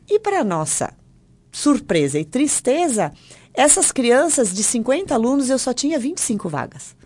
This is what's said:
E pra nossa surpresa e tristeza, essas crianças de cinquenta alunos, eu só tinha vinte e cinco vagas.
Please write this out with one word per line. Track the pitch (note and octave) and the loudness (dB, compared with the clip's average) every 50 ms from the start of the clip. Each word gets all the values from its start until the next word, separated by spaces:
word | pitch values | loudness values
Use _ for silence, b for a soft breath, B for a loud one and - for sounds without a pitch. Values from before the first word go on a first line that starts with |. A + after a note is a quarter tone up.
| b b | b b
E | G#4 G#4+ | 0 0
pra | G#4+ G#4 G4 F4+ C4+ | 0 0 0 0 0
nossa | G3+ F3 D#3+ D#3 D#3 - - - - - - _ _ _ _ _ _ _ _ _ _ | 0 0 -2 -2 -2 -4 -4 -4 -6 -8 -12 _ _ _ _ _ _ _ _ _ _
surpresa | - - - D4 D4 - - - F#3+ E3 C#3+ C#3 C3+ D3 | -10 -2 0 2 2 2 0 0 0 2 2 0 0 -2
e | D#3 | -4
tristeza, | D#3 - B3 D4 C#4+ - - - B3 C4 E4 F4+ D#4+ A#3 G#3+ F3 D3+ - b b b b b b b b | -2 -2 0 0 0 0 -2 0 0 0 2 2 0 0 0 -2 -2 -4 b b b b b b b b
essas | - C4+ D4 - - E4 - | 2 4 4 4 4 2 0
crianças | - - A#3+ A#3 A#3+ C4 D#4+ E4+ - C#4+ A#3+ F#3 F#3 | 0 2 2 4 4 4 4 2 2 0 0 0 0
de | G3 G#3 | -2 -2
cinquenta | - - A#3 A3 B3 C4+ E4+ G4 F#4+ D4 | -2 -2 -2 0 0 -2 -2 -2 -2 0
alunos, | A3+ A3+ A#3+ C4+ C#4+ C4+ A#3+ | 0 2 2 2 2 2 0
eu | C4+ B3 | 0 0
só | - C4 B3 | 0 -2 -4
tinha | - - C#4+ E4 C#4 | -2 -2 -2 -2 -2
vinte | A3 C#4 F4+ - | -2 -4 -4 -4
e | - | -4
cinco | - A3 - - F3 | -4 -4 -4 -4 -6
vagas. | D3+ - A#2+ - - C3 - - - _ B | -6 -6 -6 -8 -10 -16 -20 -20 -20 _ B